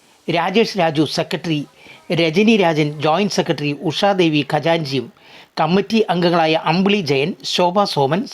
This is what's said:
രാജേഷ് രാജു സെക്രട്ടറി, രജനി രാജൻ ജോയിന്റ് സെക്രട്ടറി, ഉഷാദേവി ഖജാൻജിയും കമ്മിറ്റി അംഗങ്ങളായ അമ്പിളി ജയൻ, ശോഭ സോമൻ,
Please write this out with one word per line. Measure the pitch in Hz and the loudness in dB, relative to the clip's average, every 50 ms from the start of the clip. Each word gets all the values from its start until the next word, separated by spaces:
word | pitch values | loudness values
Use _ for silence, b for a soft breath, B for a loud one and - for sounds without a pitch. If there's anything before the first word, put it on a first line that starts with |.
| b b b b - - 160 | b b b b -8 -4 -2
രാജേഷ് | 170 165 190 185 233 208 - - 190 | -2 -2 0 2 0 0 0 0 0
രാജു | 165 165 143 156 147 - - | 0 0 2 0 0 0 -2
സെക്രട്ടറി, | 175 156 - 180 156 - 170 156 147 131 - B B B B B B B B 180 | -4 -4 -4 -6 -6 -4 -4 -4 -4 -6 -10 B B B B B B B B -2
രജനി | 156 170 160 151 196 214 226 226 | 0 0 0 2 2 4 4 4
രാജൻ | 202 180 165 160 151 151 147 151 151 | 4 4 2 2 0 0 -2 -2 -2
ജോയിന്റ് | 143 156 160 185 208 190 - | 0 0 0 0 0 -2 0
സെക്രട്ടറി, | 185 - - 156 147 147 147 143 - | -2 -2 -2 -2 -2 -2 -4 -4 -4
ഉഷാദേവി | 196 156 139 - 208 202 202 185 170 160 151 147 139 - 156 | -4 -4 -2 0 0 0 2 2 2 2 2 0 -2 0 -2
ഖജാൻജിയും | 151 139 165 165 170 151 131 139 127 113 - - B B B B B B B B - | -2 0 0 0 0 -2 -4 -4 -6 -6 -6 -14 B B B B B B B B -2
കമ്മിറ്റി | 160 156 180 202 196 - 226 220 214 - | 0 2 2 0 0 0 0 0 0 0
അംഗങ്ങളായ | 170 180 175 175 170 170 160 160 160 160 - | 0 0 0 2 2 2 2 2 2 0 0
അമ്പിളി | 165 160 185 185 202 208 | 0 0 2 2 2 0
ജയൻ, | 208 165 139 143 135 147 185 - - - | 0 0 0 0 0 0 -2 -4 -8 -8
ശോഭ | - - - 180 175 180 208 202 | -6 -2 0 0 0 2 0 0
സോമൻ, | 196 - 147 135 131 160 202 277 - | 0 0 0 0 0 0 -2 -4 -6